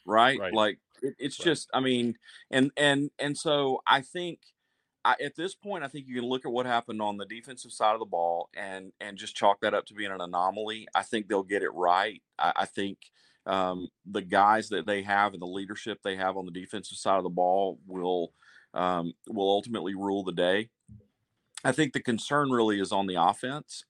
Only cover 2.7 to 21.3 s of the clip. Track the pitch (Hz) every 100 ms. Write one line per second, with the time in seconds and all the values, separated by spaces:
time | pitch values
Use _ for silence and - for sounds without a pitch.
2.7 | - 147 139 147 - 143 143 165 147 139
3.7 | 127 - 131 127 180 180 - _ _ _
4.7 | _ _ _ - 123 143 147 175 - 202
5.7 | 190 139 151 131 123 120 127 135 120 127
6.7 | 120 117 110 107 101 98 113 135 123 120
7.7 | - 110 110 107 87 85 85 - - 98
8.7 | 95 95 - 101 98 107 - 107 101 107
9.7 | 101 - 104 101 95 87 90 92 101 107
10.7 | 110 104 - 98 117 98 101 95 101 85
11.7 | 76 87 90 104 92 _ - 85 - 95
12.7 | - 98 - - _ _ _ - 95 92
13.7 | 90 90 _ 87 101 92 98 101 110 107
14.7 | 98 82 101 98 101 104 95 90 98 98
15.7 | 104 113 101 104 95 95 95 92 87 92
16.7 | 107 - 101 107 95 90 87 90 95 98
17.7 | - 95 92 90 90 82 _ - - _
18.7 | - 90 90 85 - - 110 98 101 113
19.7 | 110 85 95 98 98 92 87 90 98 113
20.7 | _ _ - - _ _